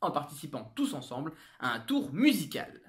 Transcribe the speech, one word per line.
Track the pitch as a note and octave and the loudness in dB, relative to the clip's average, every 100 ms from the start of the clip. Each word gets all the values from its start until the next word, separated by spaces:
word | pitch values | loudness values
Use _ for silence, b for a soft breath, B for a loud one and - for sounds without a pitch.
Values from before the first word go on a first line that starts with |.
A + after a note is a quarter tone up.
en | F3+ | -2
participant | D3 C#3 - D3+ B2+ A2 - | 0 -2 -6 -8 -8 -8 -2
tous | C#4 | -2
ensemble | C#3+ - B2 D3+ B B B | -2 -6 -6 -6 B B B
à | B2 | -2
un | A#2 | -2
tour | A#2 C#4+ - | 0 0 0
musical. | C#3+ C#4+ G#3+ D3 A#2 - - | 4 6 6 2 -4 -6 -10